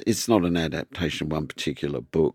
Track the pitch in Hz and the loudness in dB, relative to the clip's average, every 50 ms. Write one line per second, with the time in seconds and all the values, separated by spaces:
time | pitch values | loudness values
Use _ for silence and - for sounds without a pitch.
0 | - - 107 - - - 113 98 87 87 85 85 80 78 85 78 - - - - | 0 0 0 0 2 4 4 4 4 4 2 0 0 -2 -2 -4 -6 -8 -4 -4
1 | 87 76 - - 78 76 78 78 73 65 - - - 78 67 - 76 71 71 64 | -2 -2 -2 -4 -4 -2 -2 -2 -4 -6 -8 -6 -4 -4 -4 -4 -4 -4 -4 -6
2 | 64 - - 82 78 - | -6 -2 2 2 2 2